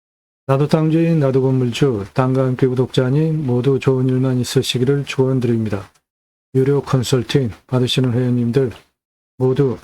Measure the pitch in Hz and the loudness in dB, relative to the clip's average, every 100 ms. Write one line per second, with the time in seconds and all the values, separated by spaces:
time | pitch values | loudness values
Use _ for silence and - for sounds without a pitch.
0 | _ _ _ _ - 135 147 160 156 160 | _ _ _ _ -2 0 2 2 2 2
1 | 165 165 135 131 131 131 123 117 143 110 | 2 2 2 4 4 2 0 0 0 0
2 | 98 - 127 131 131 127 131 127 123 - | -4 -2 0 0 0 0 0 0 -2 0
3 | 127 139 160 156 135 120 123 135 139 131 | 0 0 0 -2 -2 0 0 0 0 0
4 | 131 127 131 127 120 135 117 123 127 143 | 0 0 0 -2 0 -2 -2 -2 0 -2
5 | 131 - 131 131 117 117 107 101 98 _ | -4 -2 0 0 0 -2 -2 -6 -10 _
6 | _ _ _ _ _ 131 131 143 - 131 | _ _ _ _ _ 0 0 0 0 -2
7 | 113 131 110 143 123 - _ 127 123 - | 0 -2 0 -2 -2 -6 _ -2 0 0
8 | 127 117 127 123 120 123 131 104 _ _ | 0 0 0 0 0 0 -2 -4 _ _
9 | _ _ _ _ 127 131 139 110 | _ _ _ _ -2 2 0 -2